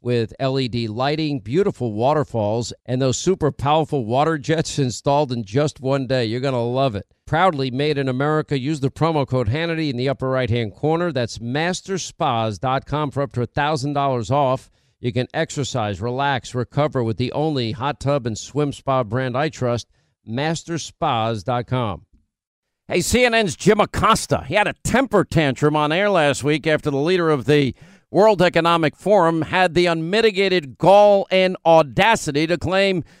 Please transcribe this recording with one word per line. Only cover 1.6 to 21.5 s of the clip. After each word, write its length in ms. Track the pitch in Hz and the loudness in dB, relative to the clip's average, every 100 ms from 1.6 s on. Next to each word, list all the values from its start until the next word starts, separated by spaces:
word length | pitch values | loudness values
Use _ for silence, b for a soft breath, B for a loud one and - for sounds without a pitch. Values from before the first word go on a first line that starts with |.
| 202 - 123 | 0 -2 -4
waterfalls, 840 | 104 127 156 131 117 104 117 117 - - | 0 0 0 -2 -2 -2 -2 -6 -12 -6
and 160 | 127 | -2
those 160 | 131 120 | 0 0
super 340 | 180 190 147 | -2 0 0
powerful 540 | - 139 156 147 143 107 | -2 0 2 0 -4 -2
water 320 | 123 156 160 | 0 0 -2
jets 400 | 131 160 - - | -2 -2 -2 -2
<laughs> 0 | |
installed 520 | 131 - 143 139 143 | -2 -2 0 0 0
in 120 | 120 | -4
just 380 | 98 131 151 - | -4 -2 -2 -2
one 240 | 131 139 127 | -2 -2 0
day. 200 | 131 113 | -2 -2
You're 160 | 120 | -2
gonna 220 | 139 127 | -4 -2
love 320 | 117 127 135 101 | -2 -2 -2 -4
it. 120 | - _ - | -10 _ -4
Proudly 460 | 156 190 139 135 | 2 2 2 -2
made 260 | 123 151 143 | -2 0 0
in 120 | 131 | -2
America. 500 | 127 147 156 - 143 | 0 0 0 -2 -4
Use 220 | 127 156 | -2 -2
the 100 | 131 | -4
promo 340 | - 160 156 131 | 0 0 0 0
code 220 | 127 107 | -2 0
Hannity 420 | 143 170 160 156 | -2 -2 -2 -4
in 60 | 120 | -2
the 140 | 131 | -2
upper 200 | 131 131 | -2 -2
right-hand 460 | 131 120 120 110 - | -2 0 -2 -2 -4
corner. 340 | 147 165 175 | -2 0 -2
That's 260 | 127 117 - | -2 -4 -6
master 580 | 117 139 170 180 - 190 | -6 -2 -2 -4 -6 -8
spas 600 | - - 147 117 110 101 | -8 -4 -2 0 -2 -4
dot 260 | 131 113 - | -4 -4 0
com 260 | 143 147 | 0 0
for 120 | 135 | -2
up 80 | 139 | -4
to 80 | 123 | -2
a 60 | 117 | -4
thousand 460 | - 147 156 143 | 0 0 0 -2
dollars 360 | 143 139 127 98 | 0 0 0 0
off. 400 | 139 131 127 - _ _ _ | 2 2 0 -6 _ _ _
You 140 | 123 | -4
can 140 | 117 123 | -2 -2
exercise, 680 | 151 160 - 127 127 104 95 | -4 -4 -4 -4 -2 -4 -4
relax, 520 | 117 127 143 131 - | -6 -4 -2 -2 -4
recover 480 | 123 117 - 147 135 | -6 -4 -2 -2 0
with 140 | 113 113 | -2 -2
the 160 | 127 | -4
only 400 | - 156 139 113 | -2 -2 -2 -4
hot 300 | 156 139 - | -4 -4 -2
tub 260 | 135 143 117 | -2 -2 -2
and 100 | 104 | -8
swim 360 | - 147 147 | -6 -4 -4
spa 300 | - - 131 | -4 -2 -2
brand 340 | 110 123 131 120 | -2 -4 -4 -2
I 100 | 151 | -4
trust, 400 | - 123 120 - _ _ _ - | -4 -4 -4 -6 _ _ _ -10
master 520 | 117 156 165 - 165 | -6 -4 -4 -6 -10
spas 680 | - - 160 120 113 113 | -10 -6 -2 0 -2 -4
dot 200 | 95 | -4